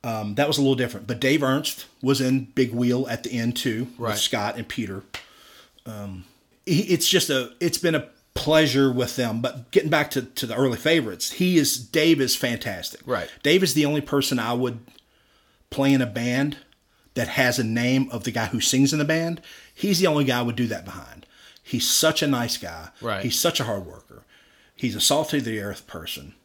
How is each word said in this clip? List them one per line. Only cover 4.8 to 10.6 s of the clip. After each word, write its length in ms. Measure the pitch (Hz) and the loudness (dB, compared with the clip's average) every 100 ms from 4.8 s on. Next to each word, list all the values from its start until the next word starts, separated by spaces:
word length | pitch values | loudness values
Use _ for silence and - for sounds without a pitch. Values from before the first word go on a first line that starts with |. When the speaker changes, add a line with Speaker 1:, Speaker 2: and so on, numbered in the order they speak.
| 104 98 - - - - - - - _ - | -6 -8 -12 -18 -18 -20 -20 -20 -20 _ -16
Speaker 1:
Um, 400 | 107 101 92 - _ _ _ - | -12 -12 -12 -16 _ _ _ 0
he, 160 | 170 | 0
it's 260 | 208 175 - | 2 2 4
just 220 | 185 - | 2 2
a, 240 | 135 120 - | -2 -2 -4
it's 160 | 175 - | -2 0
been 180 | 175 156 | 0 0
a 120 | - _ _ | -4 _ _
pleasure 580 | - - 156 151 131 135 | -6 4 4 6 4 4
with 240 | 123 120 - | 4 -2 -2
them. 240 | 120 113 | -2 -2
But 300 | 120 123 - | -4 -6 0
getting 180 | - 156 | 0 2
back 220 | 151 147 | 0 2
to, 100 | 135 | -2
to 220 | 120 - 113 | -6 -8 -4
the 100 | |
early 220 | 113 | 0